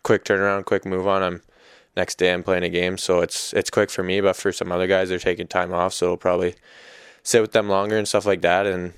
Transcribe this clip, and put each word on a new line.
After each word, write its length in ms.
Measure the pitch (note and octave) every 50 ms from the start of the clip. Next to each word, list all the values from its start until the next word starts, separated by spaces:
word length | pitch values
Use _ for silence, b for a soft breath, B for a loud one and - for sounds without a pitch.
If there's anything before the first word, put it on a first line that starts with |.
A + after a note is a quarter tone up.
quick 240 | - - A2 G2 -
turnaround, 400 | - G#2 F#2+ G2 G2+ G2 G2 F#2
quick 180 | - G#2 F#2+ -
move 240 | F#2+ F#2 F#2 F#2 G2+
on. 140 | F#2+ F#2+
I'm, 180 | F#2 F2+ F2 F2 - _ b b b b b b b b b
next 220 | F#2 F#2 - - -
day 140 | F2+ F2+
I'm 100 | F2+ F2+
playing 220 | E2+ G2 F#2 F2 F2+
a 40 | E2+
game, 300 | E2+ F2 F2+ F2+ F#2+ F2+
so 220 | - - F#2 F2
it's, 320 | E2+ E2 - - - -
it's 180 | - G2+ F2+ -
quick 180 | - A2 G#2 -
for 140 | - -
me, 180 | F#2 F2+ F#2 G2+
but 140 | G2 F#2+ F#2
for 160 | - - G2
some 220 | F2+ - F#2 F2+
other 160 | F2+ F2+ F#2 F2+
guys, 200 | F#2+ F#2 F#2 F2+
they're 100 | F#2 F2+
taking 280 | - F#2+ F2 E2+ F2+
time 260 | - - F2+ F2+ F2
off, 220 | F2 F2 F2+ F#2 -
so 120 | - F2
it'll 100 | F2+ F2+
probably 400 | F2+ - F2+ F2+ F2+ F2+ F2+ - _ B B B B B B B B B B B B
sit 180 | B - - A#2
with 120 | G#2+ G#2+
them 160 | - A2+ G#2 G2+
longer 280 | G2 F#2+ G2+ G#2+ A2
and 120 | A2 G#2 -
stuff 180 | - G#2 G2
like 140 | G2+ G2 F2
that. 260 | E2 E2+ F2 F#2+ G2+
And, 280 | G2+ F#2 F2+ F2+ F2 -